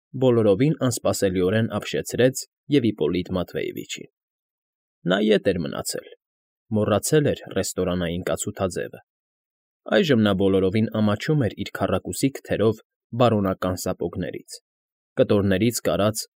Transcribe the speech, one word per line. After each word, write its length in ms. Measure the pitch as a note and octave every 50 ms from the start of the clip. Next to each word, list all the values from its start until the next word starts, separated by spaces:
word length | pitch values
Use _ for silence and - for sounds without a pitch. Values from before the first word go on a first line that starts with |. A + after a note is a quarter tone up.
| _ _ -
բոլորովին 600 | B2+ C3 B2+ A#2+ A#2 G#2+ G#2 G2 F#2 C3 D3+ E3 -
անսպասելիորեն 920 | C3+ B2+ A2+ - - G2 G2+ - - G2 F2+ F#2 F2+ F#2 G#2 A2 A2+ -
ապշեցրեց 720 | - G#2 - - - - D#2+ - - - A#2 C3+ C3 - - - _ _ _
և 180 | - C#3+ C#3+ A#2
Իպոլիտ 460 | A2 G#2 - D2+ D2+ F2 F2+ E2+ -
Մատվեևիչին։ 800 | G2 F2+ E2+ - - D2 - - - - - - - - - - _ _ _ _ _ _ _ _ _ _ _ _ _ _ _ _ _ _ -
Նա 140 | E3+ F#3 G3+
ետ 280 | G#3+ G#3+ G#3+ F#3+ - G2+
էր 100 | E3+ F3+
մնացել, 520 | D#2 C#2 - - - - - - - - - - _ _ _ _ _ _ _ _ _ _
մոռացել 600 | G#2+ G#2+ G#2+ G#2 G#2 G2 - - D3+ D#3 D3 B2+
էր 100 | F2 - - -
ռեստորանային 800 | - G2 F#2 - - - F2+ F2+ F2+ F2+ F2 E2 E2+ F2 F#2
կացութաձևը։ 720 | - D#2 - - G#2+ G#2 - G2 F#2 E2+ E2 - - - - - _ _ _ _ _ _ _ _ _ _ _ _ _ _ _ _
Այժմ 340 | - G#3+ G#3+ G#3 D#3 C3+ A2+ G#2+
նա 100 | G2+ G2+
բոլորովին 540 | F#2 G2 F#2+ F#2+ F#2+ F#2 F#2+ F#2+ A2 A2 A2+
ամաչում 500 | - A2 G#2+ G#2 G#2 G#2 - - D#3 D3+ B2+
էր 140 | G2 -
իր 160 | - G2+ - -
քառակուսի 580 | - G2 F#2+ F#2+ F#2 - - - - - C3+
քթերով 520 | - - - - - - G2+ A2+ G#2+ - _ _ _ _ _ _ -
բարոնական 680 | A#2 B2 A#2+ A2+ G#2 G2 F#2 F#2+ - - F#2 F#2 -
սապոգներից, 800 | - F#2 F2+ - - F2 - G2 E2+ C2 - - - - - - _ _ _ _ _ _ _ _ _ _ _
կտորներից 640 | - B2+ - G#2+ G2+ G2 G2 F#2+ F#2 G#2+ B2 A#2 -
կարած 420 | - F#2+ D#2+ F2+ G2 G#2+ A2 - - - _